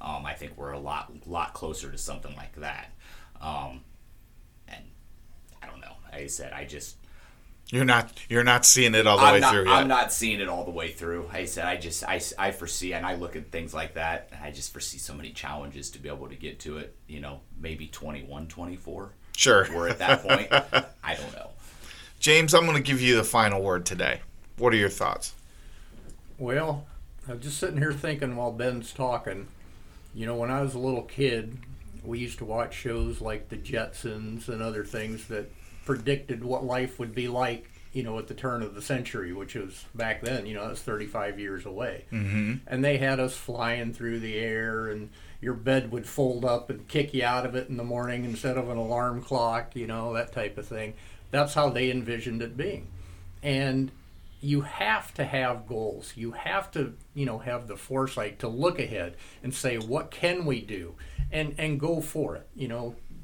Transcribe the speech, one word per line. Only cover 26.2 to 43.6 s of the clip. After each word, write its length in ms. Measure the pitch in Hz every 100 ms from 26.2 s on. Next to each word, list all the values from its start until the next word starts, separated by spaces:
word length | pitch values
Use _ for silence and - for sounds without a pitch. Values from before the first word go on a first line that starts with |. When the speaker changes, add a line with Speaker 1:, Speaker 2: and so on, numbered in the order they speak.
| - -
Speaker 3:
Well, 480 | 123 139 160 143 - - - - -
I'm 120 | 120
just 180 | 143 143
sitting 200 | 185 151
here 140 | 151
thinking 440 | 139 165 143 135 120
while 160 | 120
Ben's 400 | 110 127 120 113
talking, 560 | - 127 117 - 95 98 - - - - - -
you 100 | 110
know, 120 | 113 120
when 140 | 120
I 100 | 135
was 120 | 139
a 40 | 123
little 240 | 131 120
kid, 560 | - - 135 117 110 127 - - - -
we 160 | 117 117
used 180 | 120 -
to 60 |
watch 300 | 107 113 117
shows 460 | - 123 117 117 -
like 280 | 110 107 -
The 80 | -
Jetsons 920 | - 113 113 - 120 107 110 113 120
and 140 | 110
other 220 | 113 107
things 420 | 104 113 110 110 -
that 240 | 107 101 - - -
predicted 580 | - 123 117 143 - 113
what 220 | 123 127
life 340 | 131 127 127 -
would 160 | 117
be 140 | 120 123
like, 420 | 123 127 117 - - -
you 100 | 131
know, 160 | 113 110
at 80 | 107
the 80 |
turn 280 | 123 135 120
of 120 | 107
the 80 | 101
century, 500 | - 131 123 113 90
which 220 | 92 98
was 300 | 117 95 - -
back 260 | 113 113 110
then, 240 | 120 127
you 100 | 104
know, 140 | 104 110
that's 140 | -
thirty-five 560 | - 107 104 110 104 101
years 260 | 101 95
away. 400 | 101 95 120 - -
Speaker 2:
Mm-hmm. 420 | 113 101 104 107 131 -
Speaker 3:
And 180 | 131
they 140 | 143 139
had 220 | 135 131
us 160 | 127 -
flying 560 | - 120